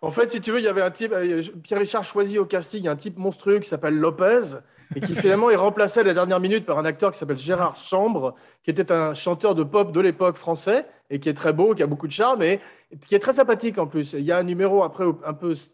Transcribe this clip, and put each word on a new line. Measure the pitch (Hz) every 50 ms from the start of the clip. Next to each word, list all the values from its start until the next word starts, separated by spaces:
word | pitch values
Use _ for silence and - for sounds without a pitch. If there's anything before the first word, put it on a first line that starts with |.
| -
En | 160
fait, | 147 226 233 233
si | 240 220
tu | 180 220 220
veux, | 247
il | 220
y | 214
avait | 190 196 185
un | 185
type, | 180 - 220 220 220
euh, | 185 180 180 170 165 160 185 - 170 156
Pierre | - 214 202
Richard | 208 202 - 220 185
choisit | - - 202 202 196 208 208
au | 196
casting | - 202 185 160 - - 214 180 160
un | 147
type | 143 - 208 170 185
monstrueux | 185 196 180 - - 202 202 208
qui | 202 -
s'appelle | 165 143 165 151 156
Lopez | 151 160 170 156 175 185 196 233 165 220 156 139 123 - _ _ _ _ _ 160
et | 147
qui | 214 185 170
finalement | - 202 190 196 202 226 240
est | 220
remplacé | 180 185 214 208 214 208 196 202 233
à | 214
la | 196 175
dernière | 175 180 180 185 180
minute | 185 190 208 220 -
par | - 151 151
un | 156
acteur | 160 151 - 202 196 196
qui | -
s'appelle | 165 143 139 131
Gérard | 135 156 185 175 180 160 -
Chambre, | - - - 190 185 202 226 220 160 131 127 - - - - _ _ _
qui | -
était | 156 180 180 - 175
un | 165 160 156 147
chanteur | 143 - 180 175 - - 208 190
de | 160 151
pop | 143 170 208 202 202 156
de | 170
l'époque | 190 185 170 - 185 180 170
français | - - 170 165 151 - 190 214 269 - - - _ _ _
et | 143 139
qui | 139 156
est | 143
très | 143 - 160 156
beau, | 156 185 220 220
qui | 208 156
a |
beaucoup | 147 147 143 160
de | 156 143
charme | - 220 247 269 226 170
et | 165 196 196 - - - _ _ _ 165 147 -
qui | _ 202
est | 202
très | 202 262 254
sympathique | 269 269 254 226 233 233 233 196 196
en | 165 143
plus. | 147 156 147 143 -
Et | 143
il | 143
y | 160 170
a | 180
un | 180
numéro | 180 180 175 196 196 196 202 185
après | 160 - 190 185 175 156 - -
un | 151 151
peu | 147 180 170 160 143 - -